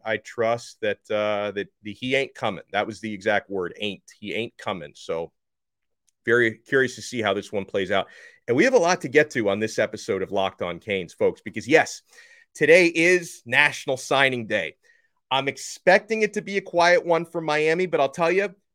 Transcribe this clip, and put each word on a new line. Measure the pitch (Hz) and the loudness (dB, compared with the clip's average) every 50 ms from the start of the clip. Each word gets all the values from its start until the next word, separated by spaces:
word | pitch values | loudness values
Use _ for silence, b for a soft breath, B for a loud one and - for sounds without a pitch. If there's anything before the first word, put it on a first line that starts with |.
| - | -4
I | 110 110 107 | -4 -4 -4
trust | - - - 120 113 113 120 120 - - - _ | -4 -6 -4 0 0 0 0 -2 -4 -10 -10 _
that, | 110 104 98 - _ - | -4 -4 -4 -4 _ -4
uh, | 107 104 104 107 104 101 104 104 | -2 -2 0 0 -2 -2 -4 -4
that | 98 101 95 - _ _ | -4 -6 -8 -8 _ _
the, | - 107 | -16 -16
he | 95 - 123 127 135 | -12 -10 -4 -2 0
ain't | 139 135 - - | 0 -2 -4 -6
coming. | - 127 107 92 76 - _ | -6 -4 -4 -4 -6 -8 _
That | 95 101 104 | -2 -2 -2
was | 110 107 - | -2 -6 -8
the | 113 110 | -8 -8
exact | 104 92 95 107 104 98 - - | -8 -4 0 0 2 2 0 -2
word, | 98 95 87 82 - - | -4 -4 -4 -6 -6 -8
ain't. | 107 104 92 - _ - - _ | -8 -8 -8 -10 _ -20 -20 _
He | 107 98 73 | -10 -8 -6
ain't | 107 117 117 - - | -6 -6 -8 -10 -10
coming. | - 110 98 85 73 71 - | -8 -8 -8 -8 -10 -14 -18
So | - - - 85 82 82 - _ _ _ _ _ _ _ _ _ _ _ _ _ _ _ _ _ _ _ | -14 -10 -8 -6 -6 -8 -10 _ _ _ _ _ _ _ _ _ _ _ _ _ _ _ _ _ _ _
very | 117 117 120 117 110 113 - | 2 2 4 2 2 -2 -6
curious | _ - 139 135 131 123 - | _ 0 2 2 2 0 -2
to | 107 | -8
see | - - 123 117 | -12 -8 -6 -2
how | 104 101 | -2 0
this | 98 101 - - | 0 -2 -4 -6
one | - 101 92 | -6 -6 -6
plays | - - 101 95 90 | -4 -4 -4 -2 0
out. | 101 95 B B B B B B B B _ | 0 -2 B B B B B B B B _
And | - 120 | 0 2
we | 143 220 | 4 4
have | 262 254 | 4 4
a | 220 | 4
lot | 165 175 185 - | 4 2 0 -2
to | - 135 | -2 2
get | 123 147 151 151 | 2 2 2 2
to | - 123 107 98 | 0 -2 -2 0
on | 101 104 | 0 -2
this | 110 107 - 127 | -2 -2 -2 -2
episode | 110 - - 101 - - 98 95 | -2 -2 -4 -6 -6 -4 -4 -4
of | 92 90 | -4 -2
Locked | 95 98 95 92 - - | -2 -2 -2 -2 -2 -6
On | 95 87 87 85 | -6 -8 -8 -8
Canes, | - 110 98 95 85 - - | -6 -6 -4 -4 -6 -8 -4
folks, | - 107 92 80 - | -2 0 0 0 -4
because, | - 101 - 110 90 | -10 -12 -12 -10 0
yes, | 117 156 151 117 - - - B B B B B B B B B B | 2 2 2 2 0 -6 -14 B B B B B B B B B B
today | - - 156 143 165 185 175 170 | -4 0 4 6 6 6 6 4
is | 170 165 165 180 185 180 165 - - - - | 4 2 4 4 4 2 0 -4 -14 -18 -8
National | 117 127 143 147 143 123 - - 143 131 | 0 2 2 2 2 0 -4 -6 -6 -6
Signing | 123 - - 143 135 139 131 127 120 113 | -6 -2 0 2 2 2 2 0 -2 -4
Day. | 101 107 98 82 73 - b b b b b b b b b _ - | -4 -4 -2 -4 -4 -8 b b b b b b b b b _ -4
I'm | 131 135 135 139 | -2 -2 -2 -4
expecting | - - - - - - - 175 185 208 208 208 220 220 | -6 -8 -10 -14 -14 0 4 4 4 4 4 0 -2 -2
it | 214 214 - | -2 -2 -2
to | 214 | -4
be | 160 185 202 196 | -6 -4 -6 -6
a | |
quiet | 190 - 175 175 170 175 175 165 - | -6 -2 0 2 4 6 4 4 4
one | 175 165 165 170 | 2 0 0 -2
for | 170 - 170 | -4 -8 -6
Miami, | 160 156 151 151 156 160 165 180 185 | -2 -2 0 0 2 0 0 0 0
but | 160 165 147 | 0 0 0
I'll | 139 135 | 0 0
tell | - 180 165 170 | 0 0 0 0
you, | 185 190 202 196 180 _ _ _ | 2 0 -2 -2 -6 _ _ _